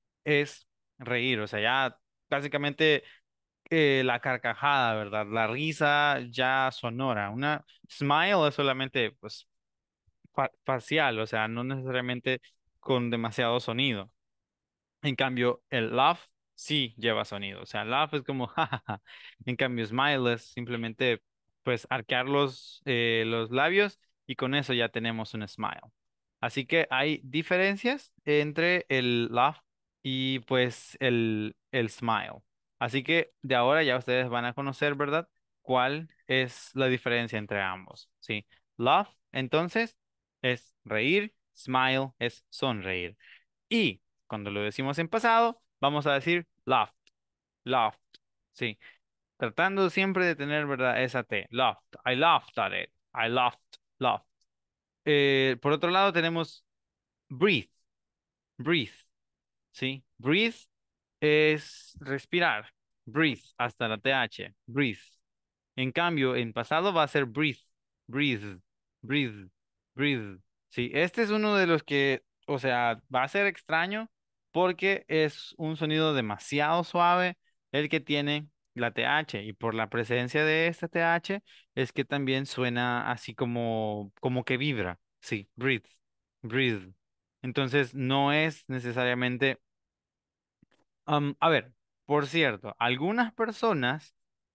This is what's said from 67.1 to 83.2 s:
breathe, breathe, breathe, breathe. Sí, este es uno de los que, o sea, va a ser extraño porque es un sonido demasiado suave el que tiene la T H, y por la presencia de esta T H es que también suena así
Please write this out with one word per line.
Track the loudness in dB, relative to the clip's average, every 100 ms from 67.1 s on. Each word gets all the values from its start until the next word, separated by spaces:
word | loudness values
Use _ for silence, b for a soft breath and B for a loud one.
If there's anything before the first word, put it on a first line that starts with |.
| 2 0
breathe, | 0 -2 -4 _ _ _ _ -8
breathe, | -2 0 0 -4 -12 _ _ _ _
breathe, | -4 -2 -2 -6 -18 _ _ _ _
breathe. | -2 0 0 -4 -12 _ _ _
Sí, | -6 -2
este | 0 0 0
es | 0
uno | 0 2 2
de | 4
los | 2
que, | 2 0 2 0 -4 _ -6
o | -2
sea, | 0 2 2 0 -2
va | -2
a | 0
ser | 2 0
extraño | -2 -2 0 0 -4 -8 _ _ _ _
porque | 2 2 2 0 0 0
es | 0 0 -2 -14 -8
un | -6 -2
sonido | 0 2 2
demasiado | 2 0 -4 -4 0 2 2
suave | 0 2 4 4 2 -4 _ _ _
el | -4 0
que | -2
tiene | 0 0 0 -2 -6 _ _
la | -4 -2
T | 0 0
H, | 0 0 -6
y | -8
por | -6 -4
la | -2 -2
presencia | -2 0 0 0 0 2
de | 2 0
esta | -2 -6
T | 0
H | 2 0 -2 -8 b b b
es | -4 -2
que | -2 -4
también | -2 0 -2 -2
suena | -4 -2 0 -2 -2 -4
así | -6